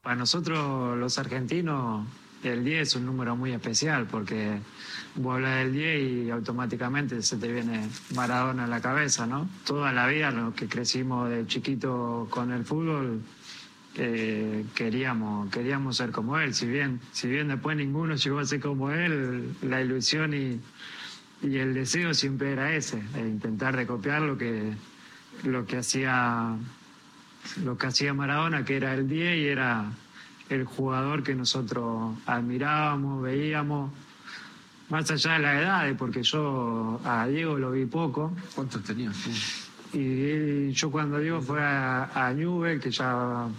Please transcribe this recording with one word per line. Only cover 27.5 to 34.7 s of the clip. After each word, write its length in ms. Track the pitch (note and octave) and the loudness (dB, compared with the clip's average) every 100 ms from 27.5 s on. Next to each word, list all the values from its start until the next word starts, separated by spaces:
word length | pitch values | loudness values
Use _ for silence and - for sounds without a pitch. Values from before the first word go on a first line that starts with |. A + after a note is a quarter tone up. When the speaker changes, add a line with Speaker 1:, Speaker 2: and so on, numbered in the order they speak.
| - | -4
Speaker 1:
lo 160 | D#3+ B2 | -4 -2
que 80 | C3 | 0
hacía 260 | B2+ C#3+ | 2 2
Maradona, 500 | C#3 C#3 D3 E3 D#3 | 2 2 2 2 2
que 120 | B2 C3+ | 2 2
era 160 | C3 | 2
el 140 | C3 C3+ | 2 2
diez 280 | D#3 E3+ E3+ | 2 2 2
y 80 | D3 | 2
era 460 | C#3 B2+ A#2 G#2 A2 - - - - - | 2 2 2 0 -6 -14 -20 -20 -20 -2
el 160 | C3+ | -2
jugador 580 | C3 - C3+ C3 C#3 D3+ | -2 -2 0 2 2 0
que 140 | C3+ C3 | 0 0
nosotros 800 | B2 C3+ A2+ A#2+ A#2 A2+ A2+ A2+ - | 2 0 0 -2 0 0 -2 -4 -2
admirábamos, 960 | A#2+ A#2+ B2+ C#3+ D3+ D3+ C#3+ C#3 C3+ | 0 0 0 2 2 2 2 0 0
veíamos, 720 | B2+ C3+ D3+ D3+ D3 D3 C#3 C#3 - - - - - - - | 0 0 2 0 0 0 -2 -8 -18 -20 -16 -14 -14 -20 -20